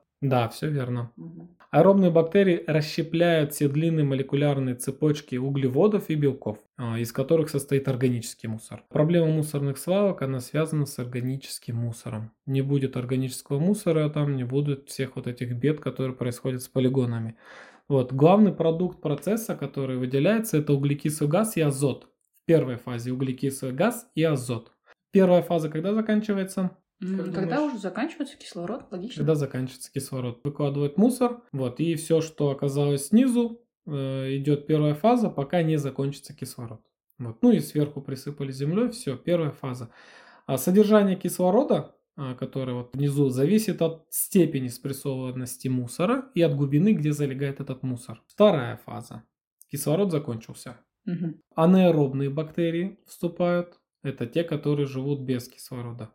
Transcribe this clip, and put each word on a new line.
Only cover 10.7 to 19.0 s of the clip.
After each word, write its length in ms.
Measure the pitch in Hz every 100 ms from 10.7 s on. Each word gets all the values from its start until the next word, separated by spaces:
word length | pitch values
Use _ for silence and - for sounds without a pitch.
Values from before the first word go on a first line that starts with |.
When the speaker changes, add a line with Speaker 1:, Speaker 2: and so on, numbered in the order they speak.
| 156
Speaker 1:
с 140 | 139 -
органическим 800 | 123 123 127 135 - - - 117
мусором. 560 | 117 113 120 110 110 _ -
Не 140 | 135
будет 340 | 135 143 131 131
органического 640 | 123 131 131 - - 143
мусора, 480 | 175 202 175 156 151
там 260 | 151 147 135
не 80 |
будет 440 | 123 135 147 139 -
всех 280 | - 131 -
вот 100 | 123
этих 260 | 123 120 123
бед, 240 | 139 151
которые 340 | 120 117 131 127
происходят 460 | 123 120 135 127
с 60 | -
полигонами. 680 | 131 127 135 120 113 113 113 - - - - -
Вот. 240 | 139 123
Главный 400 | 135 151 202 208
продукт 480 | - 165 165 180 -